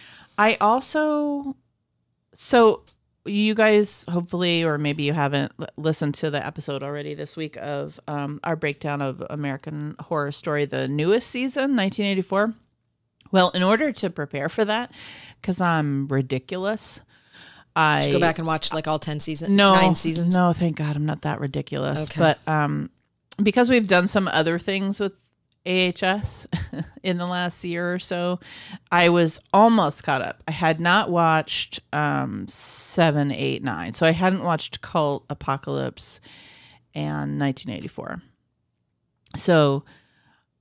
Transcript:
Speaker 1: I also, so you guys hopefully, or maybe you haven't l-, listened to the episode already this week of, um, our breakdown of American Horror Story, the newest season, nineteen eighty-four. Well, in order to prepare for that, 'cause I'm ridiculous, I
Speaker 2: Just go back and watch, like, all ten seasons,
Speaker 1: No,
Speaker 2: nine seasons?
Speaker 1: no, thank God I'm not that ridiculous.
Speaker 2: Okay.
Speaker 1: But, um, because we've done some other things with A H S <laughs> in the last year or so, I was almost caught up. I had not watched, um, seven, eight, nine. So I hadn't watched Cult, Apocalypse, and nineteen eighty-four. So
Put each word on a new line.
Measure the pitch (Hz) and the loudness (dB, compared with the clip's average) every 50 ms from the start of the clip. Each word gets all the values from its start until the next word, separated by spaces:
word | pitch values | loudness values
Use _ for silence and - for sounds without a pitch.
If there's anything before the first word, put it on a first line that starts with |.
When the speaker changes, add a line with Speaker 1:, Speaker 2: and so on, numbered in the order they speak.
| - - - - - _ _ | -20 -20 -20 -20 -20 _ _
Speaker 1:
I | - 208 220 220 - | 2 2 2 2 2
also, | - 208 226 262 254 - - 311 302 302 302 294 294 294 285 285 277 277 269 _ _ _ _ _ _ _ _ _ _ _ _ _ _ _ _ | 2 2 2 2 -2 -4 -2 0 0 0 0 0 -2 -2 -4 -4 -6 -8 -12 _ _ _ _ _ _ _ _ _ _ _ _ _ _ _ _
so | - - - - 240 233 220 - - _ _ _ _ _ _ _ _ _ | -16 -4 2 6 6 6 6 6 2 _ _ _ _ _ _ _ _ _
you | - 202 202 214 214 214 | -4 0 2 2 2 2
guys | 214 220 214 214 208 208 202 - - - - | 4 4 6 6 4 4 2 -4 -10 -8 -4
hopefully, | 170 175 175 175 - 175 180 175 170 170 165 | -4 -4 -4 -4 -4 -2 0 0 2 2 2
or | 160 151 | 0 0
maybe | 147 147 147 143 156 143 | 0 0 -2 -2 -2 -2
you | 143 151 | -2 0
haven't | 165 143 139 143 139 143 - - - | 0 0 0 0 -2 -2 -4 -8 -12
l-, | - - _ | -14 -14 _
listened | - 151 160 160 - 156 147 143 | -4 -2 -2 -2 0 -2 -4 -4
to | - - 156 | -2 -4 -4
the | 143 143 - | -4 -4 -6
episode | - 151 - 147 - 139 139 139 | -6 -10 -10 -8 -8 -8 -6 -6
already | 143 147 147 143 151 147 | -8 -8 -8 -8 -10 -10
this | 151 147 147 - | -10 -12 -12 -10
week | 165 160 151 - | -10 -10 -10 -10
of, | - - 147 147 143 143 151 151 - _ | -12 -10 -8 -6 -6 -8 -10 -12 -16 _
um, | - 147 147 143 143 147 147 - | -8 -8 -6 -6 -6 -8 -8 -6
our | 170 165 | -6 -4
breakdown | 156 160 147 139 - - 151 143 143 | -4 -4 -6 -6 -6 -6 -6 -4 -4
of | 143 135 131 135 - - | -4 -6 -6 -8 -10 -10
American | - 147 147 139 135 135 - 156 151 147 147 151 - - | -8 -6 -6 -6 -6 -8 -10 -10 -10 -8 -8 -10 -10 -14
Horror | 156 - 175 151 143 139 | -8 -6 -4 -4 -2 -4
Story, | 147 - - 165 151 147 147 | -6 -8 -6 -4 -2 -2 -2
the | 143 135 131 131 | -2 -2 -4 -2
newest | 131 143 147 151 170 208 240 240 - | -2 -2 0 2 2 2 2 0 -4
season, | - 247 254 269 254 285 269 277 277 | -6 -4 -4 -2 -2 -2 0 0 2
nineteen | 233 190 196 - - 208 | 2 0 0 -2 -2 -2
eighty-four. | 202 196 190 180 - 196 196 208 220 220 - _ _ _ _ _ _ _ _ _ _ _ _ _ _ | 0 0 -2 -2 0 0 0 0 0 -2 -8 _ _ _ _ _ _ _ _ _ _ _ _ _ _
Well, | - 190 180 180 | 4 4 4 4
in | - 185 180 | 2 2 4
order | 190 214 226 311 294 - | 4 4 4 2 -2 -2
to | - - 185 | -2 -4 -4
prepare | 175 - 147 143 - 139 139 160 | -4 -4 -8 -6 -6 -6 -4 -4
for | - - 220 | 0 0 0
that, | 202 214 226 247 - - - - - - - - - - _ | 0 0 -4 -4 -8 -14 -20 -20 -20 -20 -20 -20 -20 -20 _
'cause | - - 180 175 | -4 -4 -2 0
I'm | 185 175 165 160 151 147 139 139 139 | 2 2 2 2 2 0 0 -2 -2
ridiculous, | 143 139 135 135 131 - 131 - - 190 185 185 202 220 214 - - - - _ _ _ _ _ _ _ - - - - - _ _ _ | 0 0 0 0 0 -4 -6 -6 -6 -8 -4 -4 -4 -4 -6 -8 -14 -16 -16 _ _ _ _ _ _ _ -20 -20 -20 -20 -20 _ _ _
I | 160 160 151 151 143 | 2 4 4 4 2
Speaker 2:
Just | 143 143 | 2 2
go | 143 175 | 2 4
back | 175 165 160 - | 4 2 2 0
and | 165 | -2
watch, | 160 160 151 - - - | -4 -4 -2 -4 -4 -4
like, | 156 151 | -4 -2
all | 156 156 151 | -2 -4 -4
ten | - 160 151 151 | -4 -6 -6 -4
seasons, | - 160 156 143 165 180 | -4 -4 -6 -6 0 2
Speaker 1:
No, | 196 202 202 196 185 | 4 6 8 8 8
Speaker 2:
nine | 190 190 185 170 | 8 6 6 4
seasons? | - - 165 160 165 170 175 185 | 2 0 -2 -2 0 0 2 4
Speaker 1:
no, | 180 180 175 | 4 4 4
thank | 170 - 175 170 151 | 4 2 0 0 0
God | - 151 151 147 | -2 -4 -4 -2
I'm | 147 151 | -2 -2
not | 151 151 - | -4 -4 -4
that | - 151 151 - | -4 -4 -4 -4
ridiculous. | 147 139 139 143 139 - 147 139 139 143 147 151 156 147 | -6 -6 -6 -6 -8 -6 -6 -6 -4 -4 -4 -4 -6 -6
Speaker 2:
Okay. | - 160 | 0 2
Speaker 1:
But, | 170 156 139 - _ 156 | 4 4 2 2 _ -2
um, | 156 151 147 143 147 147 143 - _ _ _ _ _ _ _ _ - - | 0 0 0 0 -2 -4 -6 -8 _ _ _ _ _ _ _ _ -4 0
because | 202 208 190 247 247 233 | 0 2 4 4 4 6
we've | 262 240 220 | 4 4 4
done | 185 190 180 180 202 | 4 4 4 4 4
some | - 208 190 | 0 0 0
other | - - 160 156 165 170 170 | 2 0 2 2 2 0 0
things | - - 196 196 196 196 202 - | -2 -2 -2 -2 -2 -4 -2 -2
with | 208 196 - _ _ _ _ _ _ _ _ _ _ | -4 -6 -6 _ _ _ _ _ _ _ _ _ _
A | 180 | -2
H | 185 185 185 180 175 - 196 | 0 2 2 2 0 0 0
S | 185 190 214 - - - - - - - - - - - | 0 0 0 -4 -8 -10 -12 -8 -6 -6 -6 -6 -6 -8
<laughs> | - 165 - _ - - | -10 -10 -12 _ -8 -4
in | 185 180 | -4 -4
the | 175 175 | -2 -4
last | 180 180 180 180 175 170 - - | -4 -4 -2 -4 -4 -6 -8 -8
year | 175 170 170 175 175 175 | -6 -4 -4 -4 -4 -4
or | 180 | -4
so, | - - 185 175 175 180 180 180 - - - - - - - - _ _ | -4 -4 -4 -2 -2 -2 -4 -4 -8 -16 -20 -20 -18 -18 -18 -18 _ _
I | 175 175 175 | 4 6 6
was | 175 170 175 170 160 160 - _ _ - | 6 6 6 4 2 0 -6 _ _ 6
almost | 196 220 233 226 220 170 143 - - - | 6 8 8 6 6 4 2 0 -4 -2
caught | - 143 131 | -2 -2 -2
up. | - - - _ - - | -2 -6 -8 _ -8 -8
I | |
had | 156 143 175 160 160 160 | -4 0 2 2 2 2
not | 170 170 180 208 - - | 2 4 4 4 2 2
watched, | 175 170 165 160 160 156 156 - - - - - - - _ _ - | 2 4 4 4 4 4 2 -2 -4 -6 -6 -6 -10 -16 _ _ -2
um, | 147 151 147 143 139 135 131 104 101 95 - | 0 0 0 0 0 -2 -4 -6 -8 -10 -10
seven, | - - - - - - - - - - 165 160 143 147 143 143 | -10 -10 -10 -8 -8 -8 -8 -4 2 4 4 4 4 2 0 0
eight, | 131 - 135 135 135 - - | -2 -2 -4 -4 -4 -4 -6
nine. | 131 98 80 87 85 - | -6 -6 -6 -8 -8 -2
So | - 170 | 2 2
I | 160 | 4
hadn't | 160 165 185 185 190 185 123 | 4 4 2 0 0 0 -2
watched | 175 165 151 - - - - | -2 -2 -2 -4 -10 -12 -14
Cult, | - - - 175 151 143 143 - - _ | -14 -4 -2 0 0 0 -2 -4 -6 _
Apocalypse, | 147 - - - 135 139 - 147 139 139 135 131 131 - - - - - _ - - - - - - - - - _ _ _ _ _ | -12 -8 -4 -4 -4 -4 -4 -6 -6 -4 -4 -6 -8 -12 -16 -16 -16 -18 _ -20 -20 -20 -20 -20 -20 -20 -20 -20 _ _ _ _ _
and | 156 151 147 151 147 147 143 143 143 | -8 -6 -6 -4 -6 -6 -6 -4 -2
nineteen | 143 139 131 - - - 110 | -2 -2 -2 -4 -10 -12 -12
eighty-four. | - - - - - - - - 180 - _ _ _ _ _ _ _ _ _ _ _ _ _ _ _ _ _ _ _ _ _ - | -10 -12 -14 -14 -12 -12 -12 -12 -12 -14 _ _ _ _ _ _ _ _ _ _ _ _ _ _ _ _ _ _ _ _ _ -12
So | 139 - - 175 160 151 139 139 139 - _ - _ _ _ _ _ _ _ _ _ _ _ _ _ | -6 0 4 4 6 6 4 2 -2 -6 _ -20 _ _ _ _ _ _ _ _ _ _ _ _ _